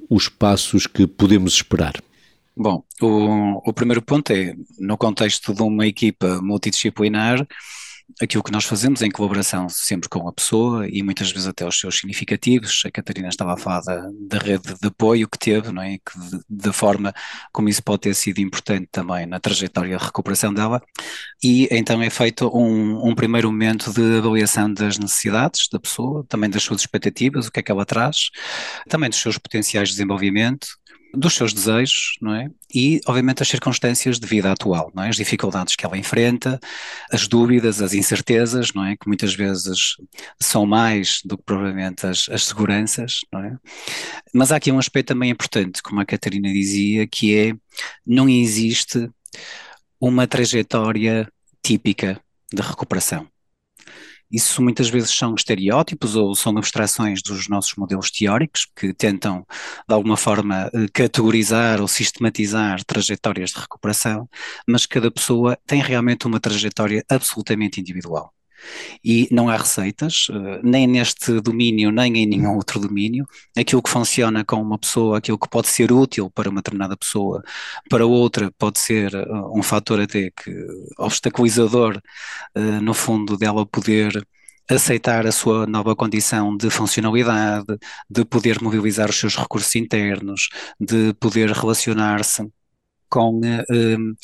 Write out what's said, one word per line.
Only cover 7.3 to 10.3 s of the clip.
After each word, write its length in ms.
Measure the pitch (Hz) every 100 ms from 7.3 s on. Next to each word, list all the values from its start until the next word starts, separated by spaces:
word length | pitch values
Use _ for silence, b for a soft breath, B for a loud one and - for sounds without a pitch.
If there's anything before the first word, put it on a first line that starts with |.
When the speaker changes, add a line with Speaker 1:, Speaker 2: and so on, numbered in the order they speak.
| 127 143 B B B B B - -
Speaker 2:
aquilo 220 | - 110
que 80 | -
nós 140 | 107
fazemos 380 | - 101 127 123
em 80 | 107
colaboração 580 | 95 101 101 98 92 90
sempre 400 | - - 92 -
com 180 | 92
a 60 | 85